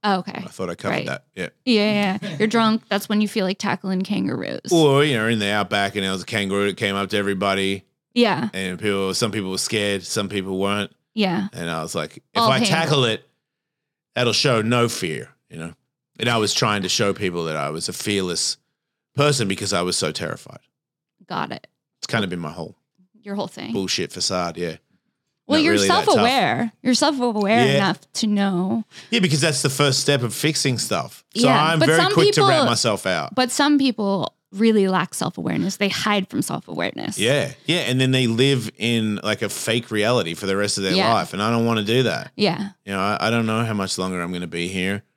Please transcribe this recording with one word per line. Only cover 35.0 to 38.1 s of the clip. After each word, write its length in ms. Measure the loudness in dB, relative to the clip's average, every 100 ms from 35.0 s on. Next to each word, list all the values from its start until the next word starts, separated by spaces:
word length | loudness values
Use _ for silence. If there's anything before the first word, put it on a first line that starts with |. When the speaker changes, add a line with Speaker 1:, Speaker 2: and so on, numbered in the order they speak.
| -2
Speaker 1:
self-awareness. 640 | -4 -6 -4 -4 -2 -2 -2
They 140 | -2
hide 380 | -2 0 -2 -2
from 100 | -4
self-awareness. 800 | -4 -6 -8 -6 -6 -4 -8 -2
Speaker 2:
Yeah, 320 | 2 2 0 -6 -2
yeah. 140 | -2
And 200 | 0 2
then 100 | 2